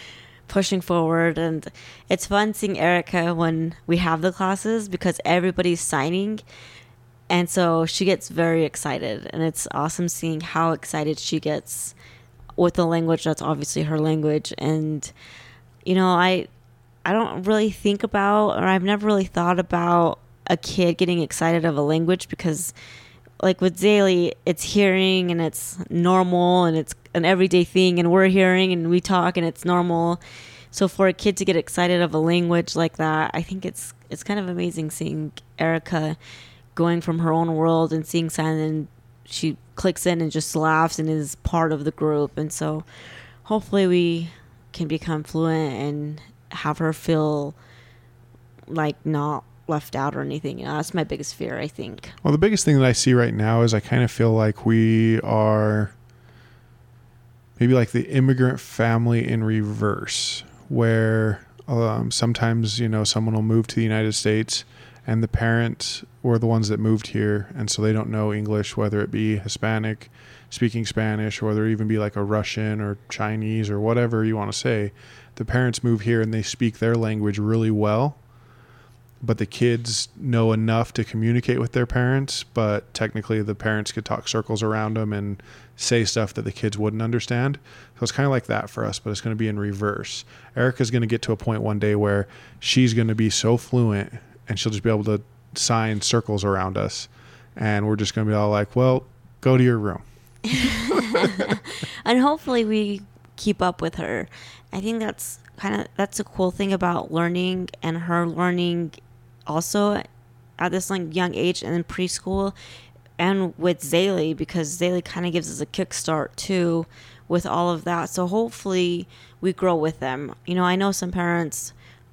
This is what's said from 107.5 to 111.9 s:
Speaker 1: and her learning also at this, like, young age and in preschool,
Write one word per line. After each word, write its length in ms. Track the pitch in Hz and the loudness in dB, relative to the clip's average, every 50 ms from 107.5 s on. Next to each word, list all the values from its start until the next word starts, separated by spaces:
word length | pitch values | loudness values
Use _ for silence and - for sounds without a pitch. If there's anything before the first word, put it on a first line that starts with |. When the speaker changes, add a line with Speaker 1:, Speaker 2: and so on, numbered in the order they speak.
| 185 185 180 - - - | -2 -4 -6 -8 -10 -8
Speaker 1:
and 140 | - 165 165 | -6 -4 -4
her 300 | 170 170 175 170 170 175 | -4 -2 -2 0 0 0
learning 640 | 170 160 165 180 180 180 180 175 175 170 170 170 156 - - - - - - - - - - - | 0 -2 0 0 0 0 0 0 0 0 -2 -4 -6 -8 -14 -20 -20 -20 -20 -20 -20 -20 -18 -10
also 560 | - 147 160 170 - - 208 202 208 208 - - - - - - _ _ _ - _ _ - | -4 -4 -4 -4 -2 0 2 2 2 0 -2 -4 -10 -16 -20 -20 _ _ _ -20 _ _ -4
at 120 | 170 180 | -4 -2
this, 200 | 165 190 180 - | -2 -2 -4 -2
like, 240 | 196 190 175 160 156 | -4 -4 -4 -4 -2
young 180 | 180 180 175 - | -2 -2 -2 -2
age 280 | 95 135 175 180 - | -2 0 0 -2 -2
and 120 | - 110 165 | -4 -4 -4
in 100 | 175 170 | -4 -4
preschool, 680 | - | -4